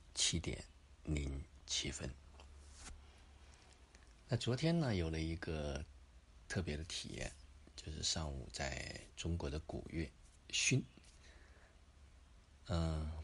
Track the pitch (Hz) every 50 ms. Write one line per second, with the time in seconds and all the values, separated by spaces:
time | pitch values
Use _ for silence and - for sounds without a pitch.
0 | - - - - - - - 82 80 - - - - - - - - - - -
1 | - - 78 71 71 69 69 67 67 - - - - - - - - 69 67 -
2 | 71 67 64 - - - - - - - - - - - - - - - - -
3 | - - - - - - - - - - - - - - - - - - - -
4 | - - - - - - 123 117 - - 123 131 151 160 170 170 156 127 107 92
5 | 85 80 80 80 80 80 85 85 - - 82 78 76 73 69 71 80 - - -
6 | - - - - - - - - - - - 101 87 80 73 73 80 85 - -
7 | - - - - - - - - - - - - - - - - - - 76 78
8 | 80 - - 87 78 76 69 67 58 53 - - - 67 - - - - - -
9 | - - - - - 85 85 85 - 73 69 78 - - - - - - - 80
10 | 80 - - - - - - - - - - - - - 127 127 - - - -
11 | - - - - - - - - - - - - - - - - - - - -
12 | - - - - - - - - - - - - - - 90 82 82 80 80 78
13 | 78 76 80 80